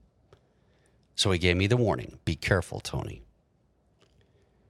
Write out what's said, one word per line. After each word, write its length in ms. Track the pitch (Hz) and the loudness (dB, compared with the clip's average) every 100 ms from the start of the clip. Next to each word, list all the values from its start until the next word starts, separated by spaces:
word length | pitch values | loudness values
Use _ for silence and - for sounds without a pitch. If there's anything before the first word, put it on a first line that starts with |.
| _ _ _ - _ _ _ _ _ _ _ | _ _ _ -20 _ _ _ _ _ _ _
So 160 | - 107 | -2 0
he 80 | 90 | 2
gave 200 | 90 87 | 2 2
me 80 | 101 | 2
the 100 | 123 | 2
warning, 420 | 117 65 60 - | 2 0 -4 -8
"Be 120 | - 82 | -4 -4
careful, 440 | - 98 - - | 0 0 0 -8
Tony." 420 | - 67 - - - _ _ _ _ _ _ _ _ _ _ _ _ _ _ | -8 -8 -8 -12 -18 _ _ _ _ _ _ _ _ _ _ _ _ _ _